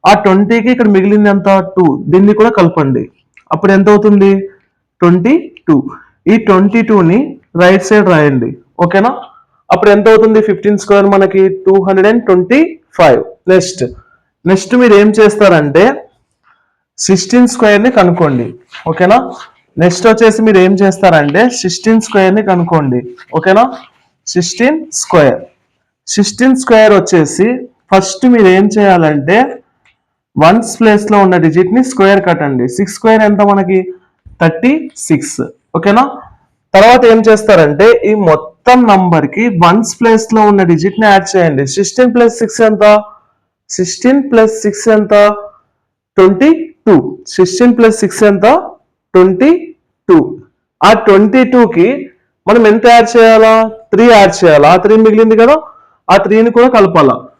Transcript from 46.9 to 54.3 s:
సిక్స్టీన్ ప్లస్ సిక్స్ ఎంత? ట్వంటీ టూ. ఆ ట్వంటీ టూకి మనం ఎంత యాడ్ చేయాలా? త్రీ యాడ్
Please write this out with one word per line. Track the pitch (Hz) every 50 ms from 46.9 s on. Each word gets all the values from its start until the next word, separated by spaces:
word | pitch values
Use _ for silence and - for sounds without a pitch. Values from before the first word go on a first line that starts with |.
| 190 143 - - - - - - -
సిక్స్టీన్ | - 185 180 185 - 240 247 226 226
ప్లస్ | 233 220 220 - 214
సిక్స్ | 185 - - 220 208
ఎంత? | 202 185 190 226 294 359 370 - - _ _ _ _ _ _ _ -
ట్వంటీ | 185 180 190 185 180 254 302 339 349 330 - - _ _ _ _ _ _ -
టూ. | 359 320 - - - - - _ _ _ _ _ _ _ - 196
ఆ | 226 202 - 214
ట్వంటీ | 196 196 214 208 214 262 254 254 254
టూకి | 247 233 185 143 165 175 226 277 277 - - _ _ _ _ _ _ _ 196
మనం | 214 240 226 214
ఎంత | 208 226 226 240 233
యాడ్ | 233 233 226 -
చేయాలా? | 240 226 226 226 220 220 220 220 226 226 220 220 - - _ -
త్రీ | 185 233 240 226
యాడ్ | 208 196 185